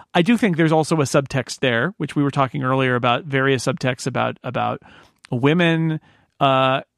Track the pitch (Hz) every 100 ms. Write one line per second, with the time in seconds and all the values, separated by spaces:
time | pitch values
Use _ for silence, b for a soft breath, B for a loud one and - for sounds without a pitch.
0 | - 180 175 233 226 156 160 156 151 165
1 | 139 151 139 131 123 - 135 117 143 -
2 | 156 - 143 143 135 147 131 135 131 123
3 | 123 120 165 135 135 131 131 131 131 123
4 | - 120 117 117 131 120 113 117 B B
5 | B B - 127 135 170 170 165 160 156
6 | b b b - 139 131 131 135 -